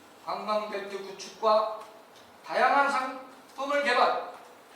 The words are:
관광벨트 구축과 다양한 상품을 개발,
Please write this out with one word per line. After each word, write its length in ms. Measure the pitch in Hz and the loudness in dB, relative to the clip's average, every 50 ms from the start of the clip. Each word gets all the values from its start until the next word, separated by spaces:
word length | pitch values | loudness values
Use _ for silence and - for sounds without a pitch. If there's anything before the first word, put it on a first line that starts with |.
| - - - - - | -20 -20 -20 -16 -10
관광벨트 800 | 160 175 196 202 208 214 214 214 - 202 196 196 196 196 190 196 | -8 -8 -6 -4 -2 -2 -2 -2 -4 -8 -8 -8 -8 -10 -10 -12
구축과 800 | 196 - - - - - - 220 220 214 220 220 - - - - - - - - - - - - - - - - | -12 -14 -14 -14 -16 -8 0 2 4 4 4 4 0 -4 -8 -14 -18 -20 -20 -20 -20 -20 -20 -20 -20 -20 -18 -10
다양한 460 | - 160 208 247 254 269 285 277 - | -4 0 2 4 6 6 6 4 4
상품을 920 | - 254 262 254 262 - - - - - - - - 269 269 285 294 285 - | 2 0 -2 -4 -6 -10 -14 -16 -20 -20 -20 -16 -10 -8 -4 -2 0 0 0
개발, 480 | - 247 - - - - - - - - - - - - - - - - | 2 2 4 4 2 2 0 -4 -10 -14 -16 -20 -20 -20 -20 -20 -20 -20